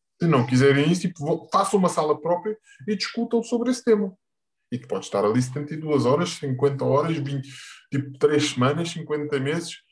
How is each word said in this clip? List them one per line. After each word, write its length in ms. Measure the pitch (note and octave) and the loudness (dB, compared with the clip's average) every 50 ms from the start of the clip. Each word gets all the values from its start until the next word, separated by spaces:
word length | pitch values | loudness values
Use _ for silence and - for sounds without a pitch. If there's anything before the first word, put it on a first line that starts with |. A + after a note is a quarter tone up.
| _ _ _ - | _ _ _ -2
se 60 | E3+ E3 | 2 4
não 160 | D3 C3 A#2+ | 4 4 4
quiserem 460 | B2+ B2+ B2+ C#3 C#3 C3+ C#3 D3 E3 | 2 2 4 6 6 4 4 4 2
isso, 120 | E3+ F3+ | 2 2
tipo, 220 | - F3 - - C#3+ | 0 -4 -6 -6 -4
vão, 240 | D#3+ E3 - - - | -4 -4 -4 -2 0
façam 260 | - F#3+ G3 - G#3+ G3+ | 0 0 2 2 2 2
uma 100 | F3+ E3 | 2 2
sala 320 | - E3+ D3+ D#3 D3 D3+ | 2 2 0 0 0 0
própria 380 | D3+ E3 F3 F3 E3+ G#3+ G#3+ - _ _ - - C3 G#3 | 0 -2 -2 -2 -2 -4 -8 -8 _ _ -20 -10 -6 -4
e 80 | G#3+ | -4
discutam 440 | F#3+ - - - A#3 A#3 - A#3+ A3+ | -4 -4 -6 -4 -4 -2 0 0 -2
sobre 300 | A3+ - B3 A3+ A#3 B3+ | 0 0 -2 -2 0 -2
esse 140 | B3 - - | -2 0 2
tema. 280 | A#3 G#3+ G3+ G3 F#3+ - _ _ _ _ _ _ _ _ _ _ _ | 2 2 4 2 -2 -6 _ _ _ _ _ _ _ _ _ _ _
E 60 | B2 B2 | -10 -10
tu 100 | - - | -8 -6
podes 180 | - F#2+ - | -8 -8 -6
estar 180 | - - G2+ G2+ | -4 -2 0 2
ali 160 | G#2 A2+ B2+ | 2 2 2
setenta 340 | B2+ - - D3 D3 - D#3 | 0 -2 -4 -8 -8 -8 -8
e 20 | |
duas 280 | D#3 D#3 D3+ D3 B2+ - | -8 -2 0 0 2 4
horas, 240 | F3 - E3+ F3 - | 4 2 2 2 -2
cinquenta 540 | - - D3 C3+ B2+ B2 C#3+ C#3+ C3+ C3 B2+ | -4 -6 -6 -6 -2 0 0 0 0 0 0
horas, 320 | C3 D#3+ D3+ D#3+ E3 D#3+ | 2 2 2 2 0 -2
vinte, 320 | C#3 C3+ C#3 C#3 C3+ C3 - - - - - - - _ _ | -4 -4 -4 -6 -6 -8 -10 -14 -18 -20 -20 -20 -20 _ _
tipo, 260 | C#3+ C3+ C3 - - - | -6 -6 -6 -6 0 2
três 320 | D3+ D3 D3+ D3 D3 - | 2 4 4 2 2 0
semanas, 400 | - B2 B2 C3+ D3 E3+ E3+ - | 0 2 2 2 2 0 -4 -6
cinquenta 480 | - D#3+ C#3+ D3 D3+ D3 D3 D3 D3 C3+ | -6 -8 -6 -4 -4 -4 -2 -2 -2 -2
meses, 380 | C3 C#3+ E3 E3+ E3+ - - - _ _ | -2 -2 -2 -4 -4 -8 -12 -16 _ _